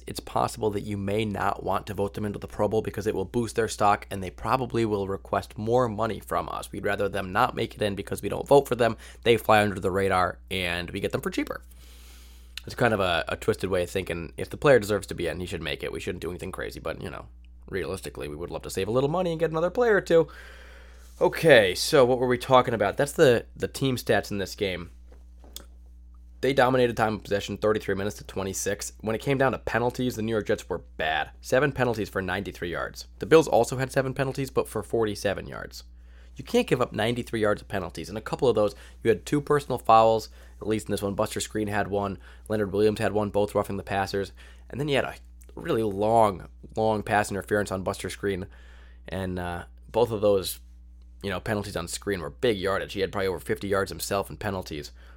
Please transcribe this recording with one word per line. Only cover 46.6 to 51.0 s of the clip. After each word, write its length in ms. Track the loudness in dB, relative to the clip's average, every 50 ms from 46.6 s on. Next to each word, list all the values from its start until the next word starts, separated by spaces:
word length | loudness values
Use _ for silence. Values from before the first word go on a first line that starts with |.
| -18 -10 -4 0
long 260 | 0 2 2 0 0
pass 260 | 2 2 2 2 2
interference 400 | -2 -6 -4 0 0 0 0 0
on 140 | -2 -4 -2
Buster 240 | -4 -4 -4 -6 -8
Skrine. 400 | -8 -4 -2 -2 -2 -2 -4 -10 -14 -20 -20 -20 -20 -20 -20 -20 -20 -20 -14 -10
And, 300 | -8 -6 -6 -4 -4 -6
uh, 260 | -6 -6 -6 -8 -10 -12 -18 -20 -12 -4
both 200 | 0 0 2 2
of 100 | 0 2
those, 400 | 4 4 4 4 2 -2 -8 -10 -12 -20 -20 -20 -20 -20 -20 -20